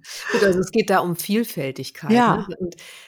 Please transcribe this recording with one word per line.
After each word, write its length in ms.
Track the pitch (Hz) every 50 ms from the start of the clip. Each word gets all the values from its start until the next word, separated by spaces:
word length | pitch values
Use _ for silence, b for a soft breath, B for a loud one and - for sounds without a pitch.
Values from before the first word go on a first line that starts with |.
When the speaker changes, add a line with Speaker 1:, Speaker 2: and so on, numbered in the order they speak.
| B B B B B B
Speaker 1:
Gut, 140 | B 233 214
also 160 | 196 180 180
es 120 | 190 -
geht 180 | - 226 214 -
da 100 | 196 185
um 160 | - 175 170
Vielfältigkeit, 1120 | 170 - - 202 220 240 - - 175 139 135 131 - 135 - - - - 160 214 240 247 220
ne? 100 | 185 -
Speaker 2:
Ja. 160 | 202 190 175 -
Speaker 1:
Und 160 | 185 175 175 B B B B B B